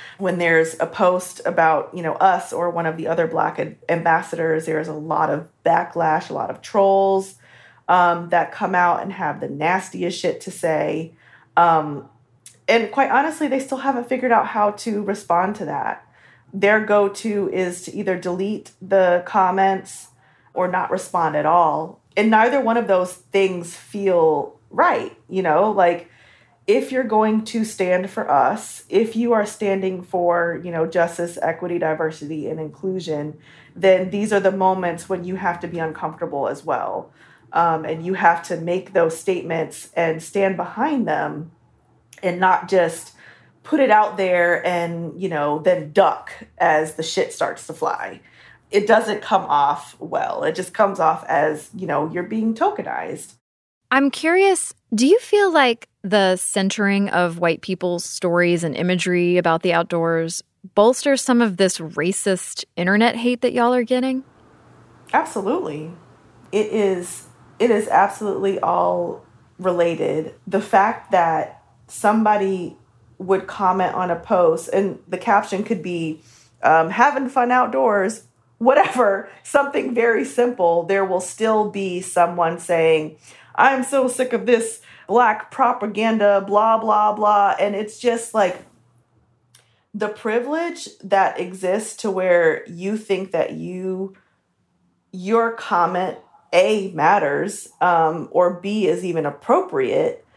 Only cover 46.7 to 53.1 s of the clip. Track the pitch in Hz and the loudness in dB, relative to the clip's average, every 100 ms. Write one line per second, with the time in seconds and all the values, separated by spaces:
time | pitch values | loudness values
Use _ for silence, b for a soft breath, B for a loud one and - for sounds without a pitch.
46.7 | 156 156 - 160 - - - 151 - - | 2 0 -6 -6 -2 -4 -4 -6 -6 -14
47.7 | 160 - - - - b b b b _ | -6 -6 -6 -8 -14 b b b b _
48.7 | 202 208 220 - 202 - 190 147 147 143 | -2 4 2 2 -6 -2 -2 0 2 2
49.7 | 147 - - 170 143 - - 147 156 180 | -2 -8 -16 -8 -4 -4 -4 -4 -4 -8
50.7 | - 202 - 160 165 - 151 151 151 - | 0 0 2 0 0 -2 0 0 -2 -10
51.7 | 185 170 147 156 170 180 220 220 226 381 | -12 -4 -4 -2 -6 -6 -2 -2 0 -2
52.7 | 427 - - 87 | -2 -6 -8 -8